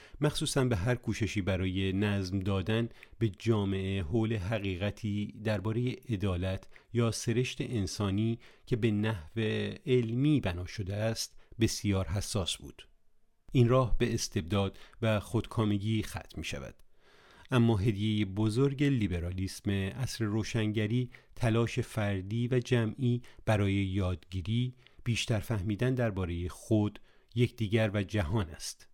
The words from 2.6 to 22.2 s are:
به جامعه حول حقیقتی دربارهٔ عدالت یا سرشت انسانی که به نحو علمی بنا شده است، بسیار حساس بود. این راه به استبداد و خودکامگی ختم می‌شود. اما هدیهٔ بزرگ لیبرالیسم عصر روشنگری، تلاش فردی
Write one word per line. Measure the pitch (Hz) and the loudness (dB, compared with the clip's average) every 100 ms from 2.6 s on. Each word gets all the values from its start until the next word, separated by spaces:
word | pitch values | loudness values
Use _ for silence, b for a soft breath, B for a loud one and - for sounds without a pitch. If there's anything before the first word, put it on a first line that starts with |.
| 92 110 117 B B - | 0 0 -2 B B -2
به | 113 | -2
جامعه | - 110 110 98 95 95 98 | 0 2 2 2 0 0 -2
حول | 82 117 110 110 | 0 0 2 0
حقیقتی | 92 110 98 87 101 - 110 104 104 - | -2 -2 -2 -2 -2 -2 -4 -2 -4 -4
دربارهٔ | 107 104 104 110 123 - - | -2 0 0 -2 -2 -4 -4
عدالت | 104 101 87 92 95 - B B | -2 0 0 -2 -4 -8 B B
یا | 117 117 | 0 2
سرشت | - - 113 123 - | 0 0 0 0 -4
انسانی | - 117 92 - 101 98 113 117 B B - | -4 -2 -2 0 0 2 0 -2 B B -4
که | 113 | 0
به | 113 | 2
نحو | 104 110 104 76 113 110 107 104 104 - | 2 0 -2 -6 -2 -2 0 -4 -4 2
علمی | 127 113 120 147 143 | 2 2 2 4 4
بنا | 95 85 90 | 2 -4 -6
شده | - 92 101 | -6 -6 -2
است، | 113 113 - b b - | -2 -2 -6 b b 2
بسیار | 110 - 104 95 90 | 2 2 0 0 0
حساس | 101 - 104 85 - | -2 -2 -2 -2 -4
بود. | - - - - - - _ _ - | -10 -16 -20 -20 -20 -20 _ _ -2
این | 135 117 | 4 6
راه | 131 127 - | 4 4 4
به | 117 | 2
استبداد | 113 - 104 82 101 98 B B B | 0 -2 -4 0 2 0 B B B
و | 113 104 | 0 0
خودکامگی | - 113 - - 104 101 104 110 | 0 -2 -2 0 2 2 0 -2
ختم | - - - - | -2 -8 -10 -10
می‌شود. | - 69 65 - - B B B B B B | -8 -8 -10 -16 -20 B B B B B B
اما | 127 117 107 | 4 4 4
هدیهٔ | 113 101 107 107 98 | 2 2 2 2 0
بزرگ | 95 110 110 139 135 | 2 2 4 2 2
لیبرالیسم | 143 131 98 87 85 92 95 - 104 | 2 2 2 0 -2 -2 -4 -4 -2
عصر | 98 95 - 120 - 110 | 0 -2 -4 -6 -2 -2
روشنگری، | 110 104 117 107 107 107 123 123 B B - | 0 -2 0 0 0 0 0 -2 B B -2
تلاش | 120 113 117 - | 2 2 2 -2
فردی | - - 101 98 | -4 -2 -2 -2